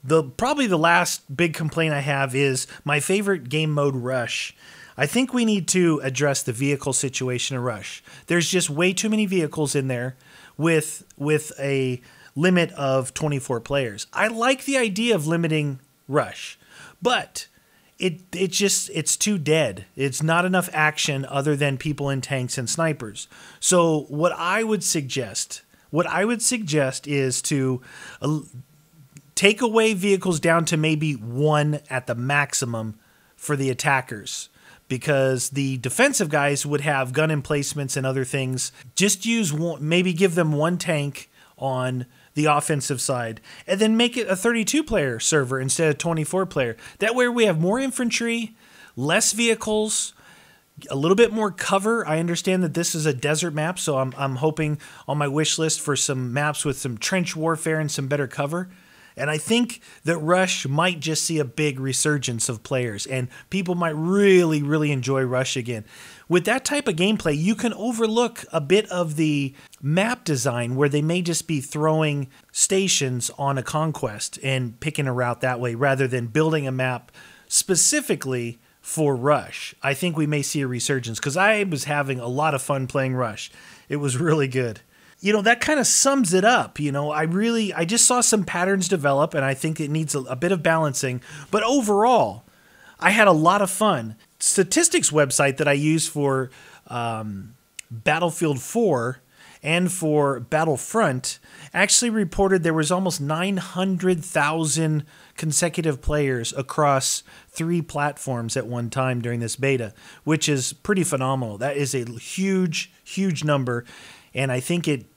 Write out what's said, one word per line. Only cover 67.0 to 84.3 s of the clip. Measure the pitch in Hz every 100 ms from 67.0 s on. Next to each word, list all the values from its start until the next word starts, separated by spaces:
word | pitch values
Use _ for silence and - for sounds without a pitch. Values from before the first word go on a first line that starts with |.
| 190 220 170 147
you | 175 226
can | 240
overlook | 185 220 226 226 220 240 - -
a | 165
bit | 143 190 214
of | 180 165 151
the | 156 147 139 131 - -
map | 135 165 214 254
design | - 139 127 120 120 127
where | 147
they | 147
may | 156 180
just | 175 160 -
be | 151
throwing | 127 151 156 156 156 143 135 - _
stations | - - 190 190 - 135 123 - -
on | 139 135
a |
conquest | - 156 160 - 123 104 - -
and | 135 131 123 117
picking | - - 135
a |
route | 123 123 120
that | 127 123
way | 123
rather | 117 139 135 135
than | 127 120
building | 131 156 156 135
a |
map | 131 131 123 - - - - _
specifically | - - 175 - 302 - 180 135 127 117 117 _ _
for | - - 151 131
Rush. | 135 143 87 - - -
I | 135
think | 139 180 156
we | 151
may | 147
see | 135 151
a | 135
resurgence, | 123 - 135 117 110
'cause | - 147
I | 196 214
was | 196 147
having | 143 147 135 127
a | 120
lot | 127 156
of | 139
fun | - 139 127
playing | 143 131 127
Rush. | 120 101 - - - - _
It | 147
was | 143 123
really | 170